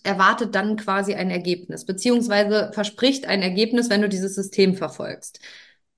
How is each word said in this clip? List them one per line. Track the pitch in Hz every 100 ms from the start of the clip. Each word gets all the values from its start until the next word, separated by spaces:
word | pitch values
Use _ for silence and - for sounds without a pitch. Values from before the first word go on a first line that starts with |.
erwartet | 196 196 190 226 233
dann | 196 208 214
quasi | - 190 196
ein | - 185
Ergebnis, | 180 175 175 - 160 -
beziehungsweise | 185 247 240 208 202 208 214 208
verspricht | 214 208 - 254 269 -
ein | 196
Ergebnis, | 185 185 220 240 240
wenn | 202
du | 208
dieses | 190 190 190
System | 190 - 190 180
verfolgst. | 156 - - - - - - - - _ _